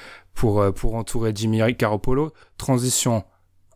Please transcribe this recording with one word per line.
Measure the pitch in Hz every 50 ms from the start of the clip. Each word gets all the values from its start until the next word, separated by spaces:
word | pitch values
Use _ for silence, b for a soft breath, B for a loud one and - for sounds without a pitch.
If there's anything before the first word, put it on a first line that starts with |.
| B B B B B B -
pour, | - 127 113 101 104
euh, | 101 98
pour | 95 - - - 113
entourer | 113 107 - - 117 113 110 107
Jimmy | 98 113 110 110 110 110 117 127
Garoppolo. | - 120 107 107 98 - 127 127 135 156 156 b b b b b
Transition | - - - 131 123 123 127 123 - - 123 117 107 - _ _ _ _ _ _ _ _ _ _